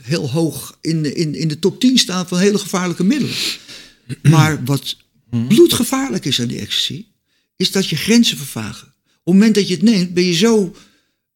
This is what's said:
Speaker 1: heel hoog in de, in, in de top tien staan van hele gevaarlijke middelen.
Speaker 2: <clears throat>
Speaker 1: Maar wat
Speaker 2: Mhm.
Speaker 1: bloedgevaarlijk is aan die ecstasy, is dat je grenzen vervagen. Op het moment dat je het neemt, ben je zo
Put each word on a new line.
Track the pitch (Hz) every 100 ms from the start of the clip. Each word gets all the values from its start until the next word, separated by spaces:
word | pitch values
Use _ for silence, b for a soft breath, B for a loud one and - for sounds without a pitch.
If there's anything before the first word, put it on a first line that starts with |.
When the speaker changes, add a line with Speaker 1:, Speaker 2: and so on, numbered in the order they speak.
Speaker 1:
heel | 117 165 143
hoog | 151 160 - - -
in | - 165
de, | 147
in, | - 156
in | 139 156
de | 151
top | 180 -
tien | 254 262
staan | - 180 175
van | 180
hele | 202 202
gevaarlijke | - 185 180 165
middelen. | 185 285 135 -
Speaker 2:
<clears throat> | - - - - - _ - 123 139
Speaker 1:
Maar | 156 156 139
wat | 127 139 - - _ _ _
Speaker 2:
Mhm. | 120 120
Speaker 1:
bloedgevaarlijk | 240 339 - 240 269 269 190
is | 151 123
aan | 120
die | 135
ecstasy, | 101 - - 135 - _ _ _ _ -
is | 185
dat | 196 190
je | 160
grenzen | - 233 233 -
vervagen. | 139 113 107 - -
Op | _ _ _
het | -
moment | 190 220
dat | 208 190
je |
het | 175
neemt, | 208 208 175
ben | 180
je | 180
zo | 165 226 220 185 b b b b b _